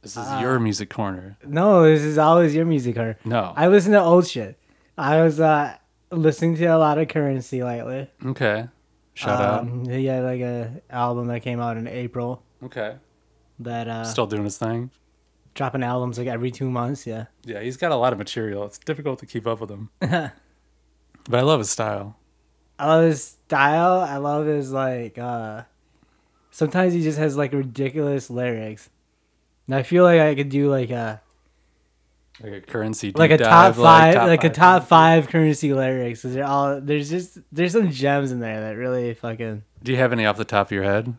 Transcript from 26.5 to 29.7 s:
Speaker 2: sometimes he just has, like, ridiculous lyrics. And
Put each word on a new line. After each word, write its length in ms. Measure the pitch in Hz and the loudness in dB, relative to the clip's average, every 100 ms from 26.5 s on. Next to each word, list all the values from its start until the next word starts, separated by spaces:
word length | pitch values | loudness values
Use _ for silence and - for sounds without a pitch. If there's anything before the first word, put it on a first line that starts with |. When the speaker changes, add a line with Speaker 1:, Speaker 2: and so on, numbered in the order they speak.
Speaker 2:
sometimes 440 | - 156 180 185 | -4 -2 0 0
he 80 | 175 | 0
just 160 | 156 151 | -2 -2
has, 180 | 156 139 | -2 -2
like, 160 | 139 | -2
ridiculous 760 | 139 135 117 135 147 143 139 127 | -4 -6 -6 -6 -4 -4 -4 -6
lyrics. 580 | 120 123 113 110 110 - _ _ _ _ _ _ _ | -6 -6 -6 -10 -14 -20 _ _ _ _ _ _ _
And 80 | - | -6